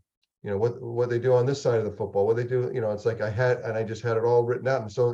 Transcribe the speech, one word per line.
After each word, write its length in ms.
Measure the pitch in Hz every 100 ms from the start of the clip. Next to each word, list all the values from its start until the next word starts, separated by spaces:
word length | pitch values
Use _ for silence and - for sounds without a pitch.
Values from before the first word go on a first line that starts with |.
| _ _ _ _
you 80 | 104
know, 80 | 98
what, 220 | 117 -
what 260 | 117 117 120
they 120 | 120
do 140 | 127
on 120 | 127 127
this 160 | 139
side 160 | 135 117
of 60 |
the 120 | 107 98
football, 300 | 101 98 101
what 100 | 113
they 80 |
do, 260 | 120 127 120
you 60 | 123
know, 100 | 107
it's 160 | 104 120
like 140 | 110
I 100 | 107
had, 280 | 101 127 120
and 200 | 120 110
I 60 |
just 180 | 107 107
had 140 | 120 113
it 80 |
all 180 | 117 120
written 240 | 117 120 123
out. 160 | 135
And 80 | 110
so 220 | 101 120